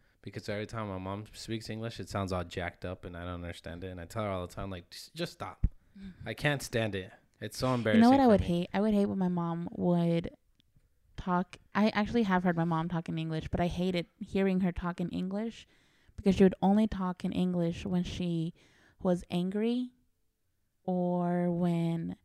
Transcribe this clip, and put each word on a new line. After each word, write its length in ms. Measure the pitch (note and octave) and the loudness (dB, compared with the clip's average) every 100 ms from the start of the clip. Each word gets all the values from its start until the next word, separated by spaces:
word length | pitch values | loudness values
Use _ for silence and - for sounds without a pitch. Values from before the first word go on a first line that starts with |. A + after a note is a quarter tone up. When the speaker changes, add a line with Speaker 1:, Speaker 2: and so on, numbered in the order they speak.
| _ _ | _ _
Speaker 1:
because 260 | - G#2+ - | -14 -12 -8
every 180 | G#2 G#2 | -6 -6
time 220 | A2+ G#2 | -8 -6
my 100 | F#2 | -6
mom 280 | F#2 G2 G#2+ | -6 -8 -10
speaks 360 | - - A2+ A2+ | -14 -8 -8 -8
English, 300 | A2 A2+ - | -8 -8 -8
it 80 | F#2+ | -6
sounds 220 | G#2 F#2+ | -4 -2
all 120 | F#2 E2+ | -2 -4
jacked 400 | F#2+ E2+ - F2+ | -6 -8 -8 -10
up, 180 | F2+ F#2+ | -10 -12
and 100 | F2 | -10
I 40 | F2 | -8
don't 80 | F2 | -8
understand 400 | F2 - D#2+ E2+ | -10 -10 -12 -12
it. 40 | F#2 | -10
And 120 | F2+ | -12
I 60 | E2+ | -10
tell 180 | A2+ | -6
her 60 | G#2 | -4
all 160 | F#2+ F2+ | -4 -6
the 60 | |
time, 160 | - G2 | -8 -8
like, 200 | F#2 - | -10 -14
"Just, 240 | - - D#3+ | -18 -16 -10
just 180 | E3+ | -10
stop. 340 | - G2 - - - _ G3+ | -8 -12 -2 -2 -2 _ -18
Speaker 2:
Mm-hmm. 320 | G3 - - | -18 -12 -10
Speaker 1:
I 40 | |
can't 280 | A2+ D3 C#3+ | -2 0 0
stand 340 | - A#2 A2 G2 | -2 -2 0 -2
it. 160 | F#2 - _ - | -6 -16 _ -12
It's 160 | A2 - | -10 -2
so 100 | B2+ | 0
Speaker 2:
You 60 | |
Speaker 1:
embarrassing 280 | B2+ A2+ A3 | 2 4 8
Speaker 2:
know 100 | A#3 | 8
what 80 | C4+ | 8
I 60 | B3+ | 8
Speaker 1:
for 40 | |
Speaker 2:
would 100 | G3 | 6
Speaker 1:
me." 60 | F#3 | 4
Speaker 2:
hate? 220 | F3 F3+ | -2 -2
I 60 | F#3+ | 0
would 140 | G#3+ | 2
hate 120 | G3+ G3+ | 2 2
when 100 | G3 | 2
my 100 | F3+ | 0
mom 400 | F3 E3+ E3+ F3 | 0 -2 -4 -6
would 580 | - F3+ F3 E3+ E3+ F3 - _ _ _ _ _ _ _ - | -2 2 4 4 2 -2 -12 _ _ _ _ _ _ _ -10
talk. 400 | - F3+ F#3 - _ G3+ | -2 0 -2 -8 _ 2
I 140 | G#3+ | 2
actually 340 | - G#3 A#3 | 2 0 2
have 200 | G#3 F#3 F3+ | 2 4 4
heard 100 | E3+ | 2
my 80 | |
mom 240 | E3+ D#3+ E3 | 2 0 0
talk 220 | E3+ E3 | -4 -4
in 80 | E3 | -4
English, 320 | D#3+ D#3+ D#3 | -2 -4 -4
but 100 | F3 | 0
I 80 | F3 | 0
hated 380 | E3+ F3+ F3+ D#3+ - | 0 -2 -2 -6 -10
hearing 420 | G3+ G3 G3 F#3 | -4 0 2 2
her 100 | F#3 | 0
talk 300 | E3+ F3+ F3 | -2 -6 -4
in 80 | F3 | -4
English 580 | E3+ F#3 G3+ A3+ - - _ _ _ _ - | -4 -4 -4 -6 -10 -20 _ _ _ _ -2
because 200 | G3 F#3 | 2 8
she 80 | |
would 120 | F#3+ - | 6 6
only 260 | F#3 G3+ A3 | 4 4 4
talk 380 | F#3+ F#3 F3+ F#3 | 0 -4 -4 -4
in 80 | |
English 520 | - F3+ F3+ E3+ E3+ G3+ | 0 0 2 0 -2 -2
when 180 | F3+ | -2
she 500 | F3 - F3+ E3 E3 - _ _ _ - | -2 -4 -2 -2 -4 -8 _ _ _ -4
was 240 | F#3+ F3+ - | 0 0 -2
angry 600 | F3 F3+ G#3 A3+ B3 B3+ _ _ _ _ _ _ _ _ _ - | -4 -2 -2 -2 -2 -4 _ _ _ _ _ _ _ _ _ -4
or 680 | F3+ F3+ F3+ F3 F3 F3 | 0 0 0 2 2 2
when 640 | E3+ F3 E3+ E3 E3 F3 F3+ | 2 2 2 0 0 -4 -10